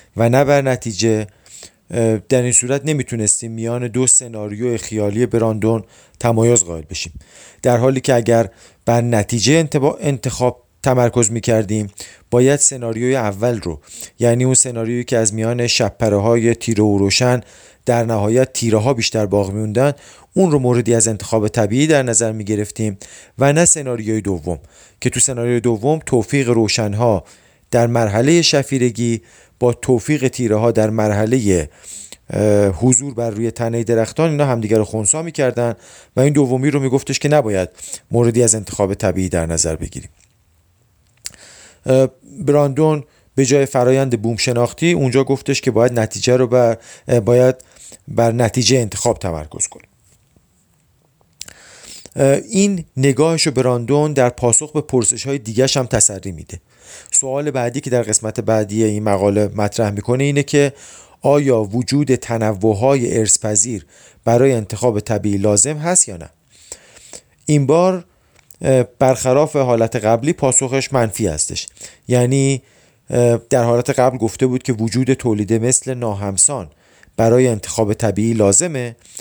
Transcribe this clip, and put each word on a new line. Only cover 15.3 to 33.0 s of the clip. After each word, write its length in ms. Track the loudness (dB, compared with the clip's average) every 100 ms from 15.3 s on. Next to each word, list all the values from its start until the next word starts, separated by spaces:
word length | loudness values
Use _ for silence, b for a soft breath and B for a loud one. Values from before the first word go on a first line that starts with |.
میان 320 | -2 -4 -2 -2
شب‌پره‌های 880 | -2 -2 -2 0 2 2 2 2
تیره 300 | 0 -2 2
و 140 | 2 2
روشن 420 | 2 2 2 0 B B B B -2
در 180 | -2
نهایت 480 | 0 -2 2 2 0
تیره‌ها 420 | -2 0 2 2
بیشتر 320 | 0 -2 -2 0
باقی 260 | 0 0
موندن، 400 | -4 -4 0 0 -2 B B B
اون 160 | 0 2
رو 80 | 2
موردی 360 | 2 2 2
از 140 | 2 0
انتخاب 400 | -2 -2 0 0
طبیعی 380 | 0 0 2 2
در 160 | 2
نظر 300 | 2 0 -2
می‌گرفتیم 680 | -2 -4 -4 -4 -4 -6 -6 B B B 0
و 140 | 2
نه 120 | 4
سناریوی 560 | 2 0 -2 -4 -2 -2
دوم 380 | -2 -4 -4 -8 b b b b
که 100 | -4
تو 100 | 0
سناریوی 400 | -2 -2 0 0
دوم 400 | 0 0 0 -2 0
توفیق 420 | 0 2 0 2
روشن‌ها 760 | 2 2 0 -2 0 2 0 b b b b _
در 160 | 0 2
مرحلهٔ 560 | 2 2 2 2 2
شفیرگی 800 | 2 0 0 0 0 0 -2 -2 b b b _
با 140 | 0
توفیق 560 | 0 0 0 0 -2 -2
تیره‌ها 420 | -2 0 2 2
در 200 | 2 2
مرحلهٔ، 800 | 0 0 0 0 0 2 0 -2 B B B B B -8
اه، 360 | -2 2 4 2
حضور 480 | 2 2 2